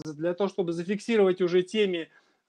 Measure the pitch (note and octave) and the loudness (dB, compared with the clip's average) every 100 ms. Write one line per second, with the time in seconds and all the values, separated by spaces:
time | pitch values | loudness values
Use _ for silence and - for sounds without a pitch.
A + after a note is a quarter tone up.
0 | D#3 D3+ E3+ F3 G3 G3+ E3+ E3+ F3 G#3 | -10 -4 -4 -2 -2 -2 -4 -4 -4 -6
1 | - A3+ F#3+ F3+ F3 F3+ F3+ A3 G3+ E3+ | 0 4 4 4 2 2 2 0 0 0
2 | D#3 _ _ _ | -8 _ _ _